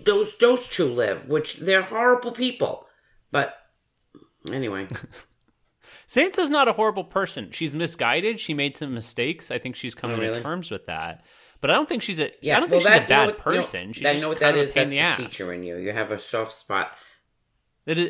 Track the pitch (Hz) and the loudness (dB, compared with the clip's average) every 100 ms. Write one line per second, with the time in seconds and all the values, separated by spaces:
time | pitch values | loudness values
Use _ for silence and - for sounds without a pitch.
0 | 208 202 208 - 240 254 - - 143 120 | 2 2 0 4 6 6 0 0 0 2
1 | 107 90 127 147 156 151 175 190 190 226 | 0 -2 -2 -2 -2 -4 2 2 2 2
2 | 247 247 233 233 254 - 127 - - _ | 4 4 2 -2 -2 0 -4 -4 -14 _
3 | _ _ _ 123 - - _ _ _ _ | _ _ _ -2 -2 -6 _ _ _ _
4 | _ - _ _ - 131 113 95 95 - | _ -20 _ _ -8 -6 -4 -6 -8 -12
5 | - - - _ _ _ _ _ _ - | -14 -20 -20 _ _ _ _ _ _ -20
6 | - 247 370 381 302 294 240 240 214 196 | -2 2 2 2 2 4 4 4 0 0
7 | 165 190 185 139 95 - 156 151 170 - | -4 -2 -2 -6 -10 -6 -4 -2 -4 0
8 | 117 151 208 220 - 147 143 - 143 120 | 2 2 0 -4 -4 -2 -2 -4 -8 -6
9 | 110 - 131 165 - 127 127 - 123 - | -6 -2 -2 -4 -6 -6 -6 -10 -10 -8
10 | 117 113 110 120 139 180 165 101 - 80 | -6 -2 -2 -4 -6 -8 -6 -10 -8 -8
11 | 82 82 _ - - _ 180 214 311 247 | -8 -12 _ -20 -20 _ 0 2 0 -4
12 | - 160 143 - 147 220 339 - 208 220 | -4 -4 -4 -4 0 2 4 4 6 6
13 | 113 139 135 - 151 185 - 90 95 120 | 6 4 4 0 0 0 -2 -6 -10 -2
14 | 143 147 156 160 147 147 139 147 147 139 | 0 2 -2 2 2 4 2 0 0 0
15 | 170 131 120 - 90 87 87 87 98 110 | 0 0 -4 -8 -8 -8 -8 -6 -4 -4
16 | 104 104 - 117 110 - - 98 - - | -4 -6 -4 -4 -4 -8 -4 -2 -2 -10
17 | - _ _ _ _ _ _ _ 147 165 | -20 _ _ _ _ _ _ _ -4 -2